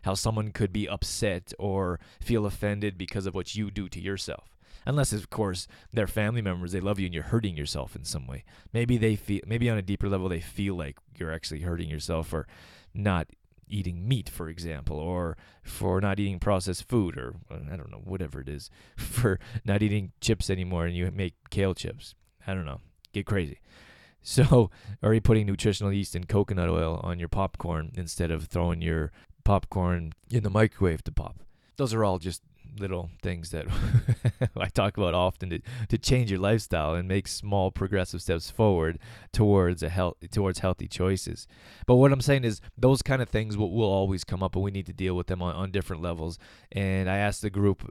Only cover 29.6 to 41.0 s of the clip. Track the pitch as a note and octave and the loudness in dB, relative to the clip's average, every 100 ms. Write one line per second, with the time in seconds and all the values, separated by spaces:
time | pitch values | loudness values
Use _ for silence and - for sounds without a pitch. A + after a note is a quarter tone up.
29.6 | - G2 F2+ F2 D#2+ - - A#2+ G#2 G2 | 2 0 0 0 -4 -12 -4 -2 2 4
30.6 | A2 - F#2 D#2+ - D2+ - - - - | 4 4 0 0 -4 -6 -6 -8 -18 -20
31.6 | _ - C3+ A2+ G#2 F#2 F#2 E2+ _ _ | _ -4 0 2 2 0 -2 -8 _ _
32.6 | - G2+ G2 F2+ F2 - G2+ F2+ E2 E2 | -18 -8 -6 -4 -6 -6 -6 -6 -6 -6
33.6 | - - - B2 - B2 A#2+ - A#2+ - | -2 0 4 4 4 0 0 0 -2 -2
34.6 | F#2 - G2+ G#2 F#2 E2+ F2+ - F#2 E2+ | -2 2 0 2 2 4 2 0 -6 -6
35.6 | - B2+ G#2+ - - B2+ A#2 F#2+ G2 A2 | -6 -8 -2 0 2 2 2 0 2 2
36.6 | - E2+ D2+ E2+ F#2 G2 - - G#2+ G2+ | 0 -2 0 -2 0 0 -2 -6 -2 0
37.6 | F#2+ - F#2+ G2 F#2 F2 - E2+ - - | 0 0 0 0 0 -4 -2 -2 -2 2
38.6 | A2 F2+ D#2+ E2 - - - - G#2+ G2+ | 4 4 2 -2 -10 -20 -4 4 6 6
39.6 | F2 F2+ D#2+ F2+ F2+ - F#2 G#2+ G2 F2+ | 4 2 -2 0 0 -2 -6 -2 0 0
40.6 | F#2+ F2+ E2+ - | -2 -2 -4 0